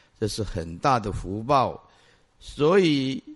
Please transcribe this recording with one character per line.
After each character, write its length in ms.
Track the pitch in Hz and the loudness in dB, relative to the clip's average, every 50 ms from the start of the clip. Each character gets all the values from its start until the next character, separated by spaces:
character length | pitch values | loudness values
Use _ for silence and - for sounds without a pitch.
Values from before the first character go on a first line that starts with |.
| _ _ _ | _ _ _
这 120 | _ 110 101 | _ -4 -4
是 120 | - - | -2 -4
很 360 | 101 - - 92 82 85 85 | -6 -4 -6 -6 -6 -6 -8
大 200 | 85 - 143 131 | -2 2 2 2
的 140 | 120 104 104 | 2 0 -4
福 320 | - - - 87 98 107 110 | -6 -6 -6 -6 -8 -6 -2
报， 340 | 127 147 131 117 90 73 - - _ _ _ _ _ _ _ _ _ _ _ | 2 2 2 2 0 -2 -8 -14 _ _ _ _ _ _ _ _ _ _ _
所 400 | - - - - 143 160 185 202 | -18 -16 -2 0 2 4 6 6
以 420 | 180 160 147 139 131 131 - - - 302 302 | 6 4 2 2 0 -2 -4 -6 -10 -14 -20